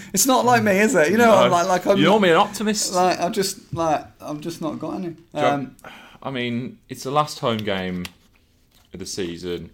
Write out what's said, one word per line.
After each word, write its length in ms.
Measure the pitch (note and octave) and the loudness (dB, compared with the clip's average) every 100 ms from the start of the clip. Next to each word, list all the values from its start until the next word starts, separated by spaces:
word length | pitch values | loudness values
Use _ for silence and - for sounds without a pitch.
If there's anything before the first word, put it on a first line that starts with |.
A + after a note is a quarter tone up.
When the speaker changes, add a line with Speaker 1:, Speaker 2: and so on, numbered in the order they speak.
| - | -6
Speaker 1:
It's 100 | F#3+ | -2
not 220 | C4 B3 A#3 | 2 2 4
like 160 | A#3+ | 4
me, 160 | G#3 F#3+ | 4 2
is 160 | G#3+ | 4
it? 160 | F3 D3+ | 4 4
You 80 | G#3+ | 4
know, 80 | A#3 | 6
Speaker 2:
No. 80 | G3+ | 6
Speaker 1:
I'm 140 | - | 6
like, 180 | F3 F3+ | 2 2
like, 180 | F3+ G3+ | 0 2
I'm 120 | G3 | 4
Speaker 2:
You're 200 | D#3+ G#3+ | 4 4
me, 120 | F#3+ | 6
an 60 | E3 | 4
optimist. 580 | G#3 - G#3+ G#3 - | 2 -2 -4 -2 -2
Speaker 1:
Like, 260 | F#3 F3+ - | 0 2 0
I've 120 | F3 | -2
just, 420 | G#3+ F#3+ - - | -2 -4 -8 -10
like, 320 | E3+ E3 C#3+ - _ | -4 -2 -2 -6 _
I've 180 | C3 D3+ | -14 -10
just 220 | D#3+ D#3+ | -10 -8
not 160 | D#3+ - | -8 -8
got 160 | D#3 | -8
any. 220 | - F3 D#3+ _ | -8 -10 -12 _
Speaker 2:
Joe, 120 | D3+ C#3+ | -2 -2
Speaker 1:
Um, 260 | C#3+ C3 - - - - - | -2 -6 -14 -20 -20 -20 -16
Speaker 2:
I 80 | C3+ | -10
mean, 480 | C3 B2 A#2+ B2+ - - | -6 -4 -6 -8 -14 -18
it's 140 | B2+ | -12
the 80 | C3 | -4
last 300 | D3 D3 - | -2 -2 -4
home 180 | C3+ A2 | -4 -2
game 480 | G#2+ F#2+ F2+ F2+ F2 _ _ _ _ _ _ _ _ | -4 -4 -6 -8 -10 _ _ _ _ _ _ _ _
of 60 | F2 | -16
the 60 | F#2 | -12
season. 640 | - F2 E2+ F2 E2+ - | -8 -8 -8 -8 -10 -12